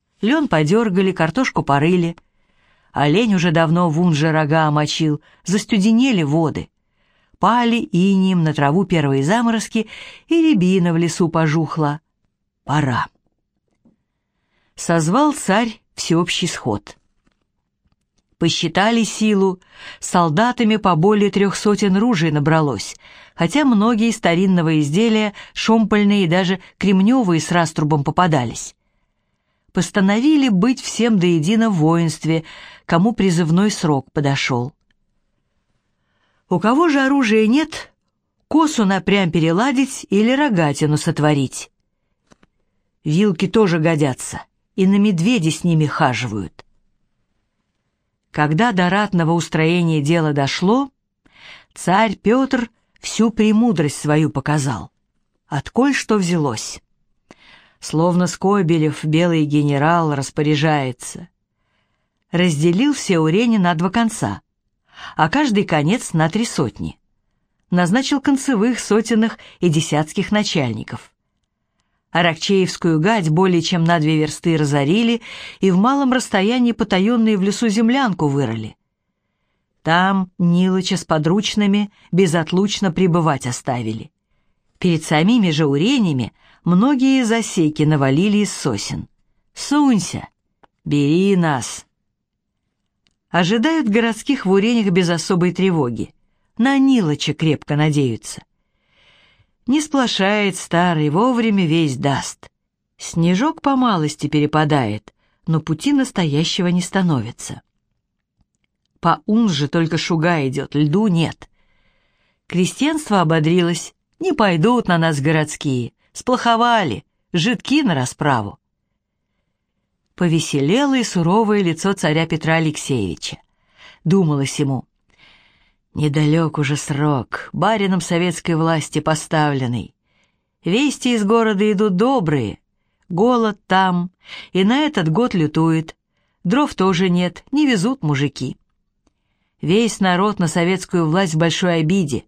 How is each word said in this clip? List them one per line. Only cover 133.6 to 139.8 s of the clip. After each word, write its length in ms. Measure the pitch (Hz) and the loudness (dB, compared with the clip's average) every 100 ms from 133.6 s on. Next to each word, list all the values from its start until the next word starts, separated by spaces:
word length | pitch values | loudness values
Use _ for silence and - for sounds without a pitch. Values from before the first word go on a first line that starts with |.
| - | -2
там, 460 | 190 185 180 175 - - - - | 0 2 0 -4 -10 -20 -20 -6
и 100 | 180 | 0
на 180 | 190 262 | 2 2
этот 280 | 302 302 160 | 0 0 0
год 240 | 160 247 | 0 0
лютует. 640 | 190 151 160 165 160 156 - _ _ _ _ | 0 -2 0 0 0 -4 -14 _ _ _ _
Дров 320 | 175 240 294 - | -2 0 0 0
тоже 340 | 190 175 190 | 0 0 0
нет, 340 | 175 175 - - | 0 -2 -6 -6
не 140 | 277 294 | 0 2
везут 380 | 226 196 269 | 2 0 -2
мужики. 520 | 156 139 143 - 131 - _ _ _ _ _ _ _ _ _ _ | -2 -2 -2 -4 -10 -12 _ _ _ _ _ _ _ _ _ _
Весь 380 | 147 196 | 0 2